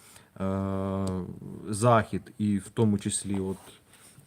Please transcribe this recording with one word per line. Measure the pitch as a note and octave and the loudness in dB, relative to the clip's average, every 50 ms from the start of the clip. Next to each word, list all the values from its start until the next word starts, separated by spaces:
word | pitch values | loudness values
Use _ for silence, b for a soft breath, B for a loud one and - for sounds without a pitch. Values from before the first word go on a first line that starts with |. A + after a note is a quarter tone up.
| B B B B B B B - | B B B B B B B -4
е, | F#2+ F#2+ F#2+ G2 G2 G2 F#2+ F#2+ F#2+ F#2+ F#2+ G2 G2 F#2+ F#2 F#2 F2+ F2+ F2+ - F#2 F#2+ F#2+ - - F#2 | -2 -2 0 0 -2 -2 -2 -2 -2 -2 -2 -2 -2 -2 -2 -4 -6 -8 -10 -12 -12 -14 -14 -12 -8 -6
Захід | G#2+ G2 A2+ B2 A#2 A2 G2+ - - F2+ - - - | -2 2 6 6 6 6 4 2 -4 -6 -6 -8 -6
і | - G#2 G#2 G2+ | -2 0 2 2
в | G2 - - - | 0 -2 -4 0
тому | - A#2 G#2+ G#2 G2+ | 2 4 4 4 2
числі | - G#2 - - - G2 G2+ G2 | 0 -2 -4 -4 -4 -4 -4 -2
от | F#2+ F#2+ F#2+ F#2 - - - - _ B B B B B B B B | -2 -4 -6 -8 -10 -20 -20 -20 _ B B B B B B B B